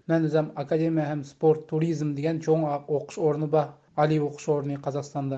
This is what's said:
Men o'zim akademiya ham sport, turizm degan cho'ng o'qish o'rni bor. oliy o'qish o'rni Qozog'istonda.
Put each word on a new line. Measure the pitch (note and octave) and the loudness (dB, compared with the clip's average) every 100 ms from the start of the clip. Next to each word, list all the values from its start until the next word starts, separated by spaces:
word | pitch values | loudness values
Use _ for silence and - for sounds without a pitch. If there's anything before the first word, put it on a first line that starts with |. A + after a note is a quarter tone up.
| - | 0
Men | E3 D#3 | 2 2
o'zim | D#3 D3+ - | 2 0 -4
akademiya | C#3 D#3+ E3 D#3+ D3 | -2 0 2 0 -2
ham | D3+ | -4
sport, | C#3 - D#3+ D#3 D#3 | -8 0 2 2 0
turizm | D#3 E3 D3+ D3+ | -2 0 0 -2
degan | C#3+ D#3 E3 | -2 -2 -2
cho'ng | D#3+ D#3+ D3+ | 2 2 2
o'qish | C#3+ C#3+ C#3+ - - | -2 -2 -2 -2 0
o'rni | D#3+ D3 D3+ | 0 2 2
bor. | D3+ C#3+ - _ - | 2 2 -6 _ 0
oliy | D3+ D#3 | 2 2
o'qish | D3 - - | 0 -4 -2
o'rni | D3 C#3 C#3 | 0 -2 -4
Qozog'istonda. | C#3 C#3+ C#3 D3 C3+ | -4 -6 -6 -6 -4